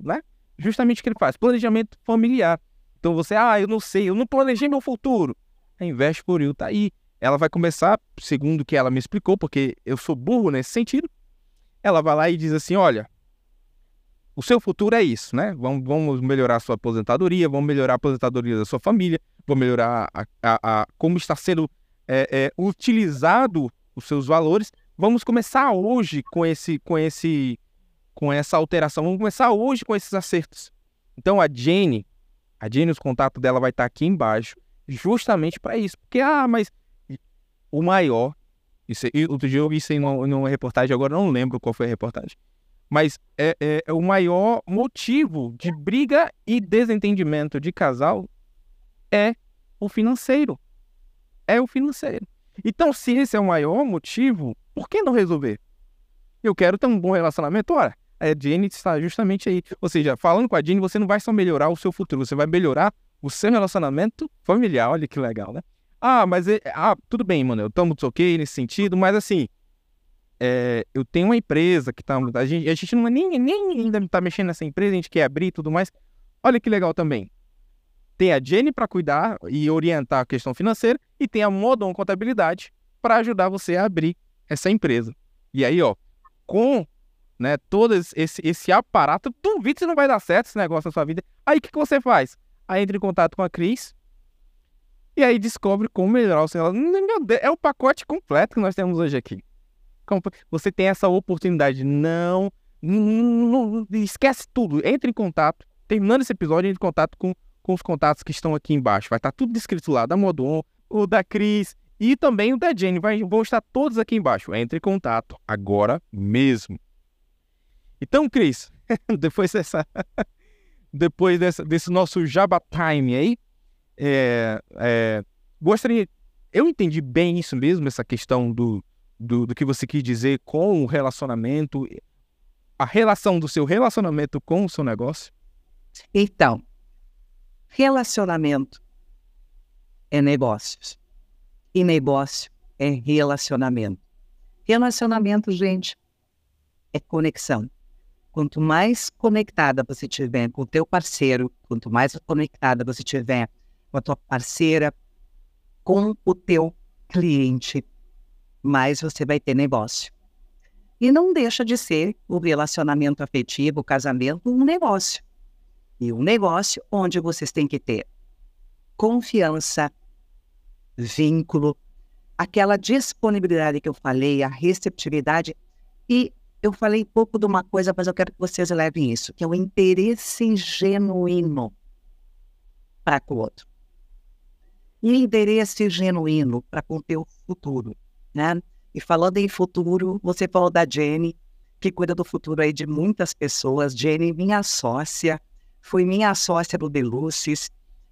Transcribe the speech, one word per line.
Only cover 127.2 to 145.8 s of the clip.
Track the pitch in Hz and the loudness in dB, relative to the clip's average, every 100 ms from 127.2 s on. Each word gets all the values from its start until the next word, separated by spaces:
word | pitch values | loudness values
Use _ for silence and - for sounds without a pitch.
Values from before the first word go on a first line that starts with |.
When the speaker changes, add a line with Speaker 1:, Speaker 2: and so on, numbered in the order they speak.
| 175 175 | 2 0
Speaker 1:
isso | - | -4
mesmo, | 127 139 180 139 | -2 0 0 -2
essa | - | -6
questão | - 120 - 127 120 | -6 -6 -2 -2 0
do, | 117 120 101 - _ _ - | -2 -2 -4 -10 _ _ -14
do, | 117 120 120 | -2 -2 -2
do | |
que | 123 | -2
você | 139 131 123 | -4 -4 -4
quis | 147 | -4
dizer | 123 117 131 135 | -2 -2 0 -2
com | - 151 196 175 | -4 -2 0 2
o | 127 | 0
relacionamento, | 147 135 - 135 117 117 151 147 135 131 - _ _ _ _ _ _ _ - | 0 -2 -4 -6 -4 -2 -2 -4 -6 -8 -12 _ _ _ _ _ _ _ -6
a | 127 | 0
relação | 214 220 202 208 175 | 2 4 2 2 0
do | 151 | 0
seu | 156 143 | -2 0
relacionamento | 208 247 - 185 151 147 147 | 2 2 2 -2 -2 -4 -6
com | - 170 | -2 -2
o | 190 | -2
seu | - | -2
negócio? | 135 110 123 160 - _ - _ _ _ _ - _ | -4 -4 -6 -8 -16 _ -20 _ _ _ _ -20 _
Speaker 2:
Então, | 196 202 - 135 113 - _ _ _ - _ _ _ - _ _ | 0 0 4 2 2 -8 _ _ _ -20 _ _ _ -20 _ _
relacionamento | - 269 269 233 - 185 165 151 139 135 - _ _ _ - _ _ _ - _ _ _ _ - | 2 2 2 0 -2 -2 0 0 0 -2 -10 _ _ _ -20 _ _ _ -20 _ _ _ _ -4
é | 143 | 0
negócios. | 143 139 127 104 - - - - _ - _ _ _ _ _ | 2 2 0 -2 -8 -14 -16 -20 _ -20 _ _ _ _ _
E | 185 | 0
negócio | 180 160 135 135 139 - - _ - - | 4 4 2 0 -2 -8 -12 _ -20 -6
é | 143 | -4
relacionamento. | 135 127 147 143 143 - 131 131 123 104 92 _ _ _ _ - _ | -2 0 2 2 -2 -4 -2 -2 -2 -4 -8 _ _ _ _ -20 _
Relacionamento, | - 233 247 233 233 226 202 208 214 | -2 2 2 0 -2 0 0 0 0
gente, | 180 190 185 | -2 0 -2